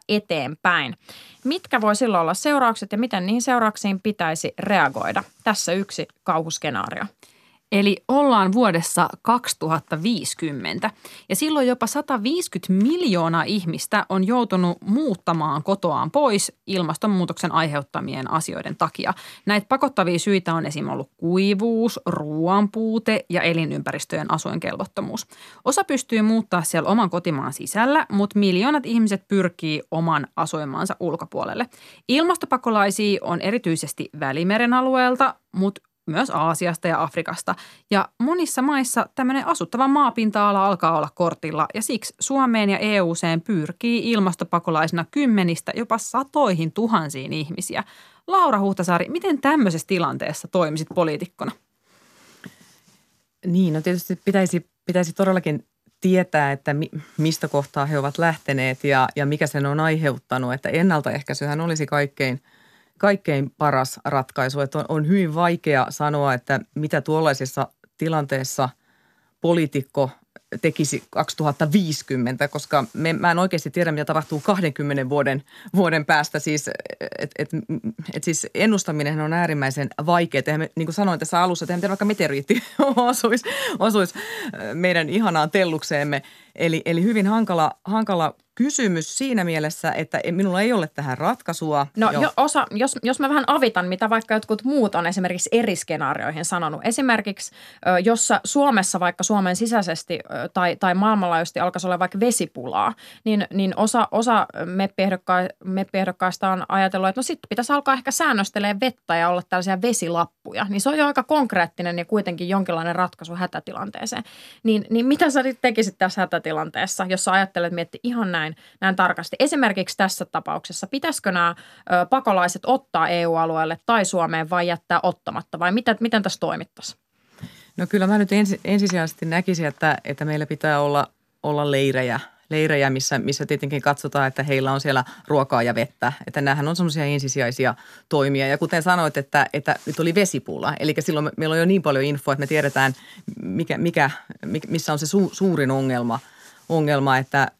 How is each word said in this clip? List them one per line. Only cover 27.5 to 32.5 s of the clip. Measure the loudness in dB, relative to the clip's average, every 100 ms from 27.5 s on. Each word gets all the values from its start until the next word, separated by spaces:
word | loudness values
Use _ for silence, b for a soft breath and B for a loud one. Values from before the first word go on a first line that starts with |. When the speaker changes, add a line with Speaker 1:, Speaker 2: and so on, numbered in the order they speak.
Speaker 2:
sisällä, | -8 -6 0 2 0 0
mut | 0 0 2
miljoonat | 4 4 2 0 0
ihmiset | 2 2 0 0
pyrkii | 0 0 -2 -4 -4 -4
oman | -2 0 0 -2 -4
asuinmaansa | -4 -4 -6 -6 -6 -4
ulkopuolelle. | -4 -4 -6 -6 -6 -4 -6 B B B 0
Ilmastopakolaisia | 2 2 0 0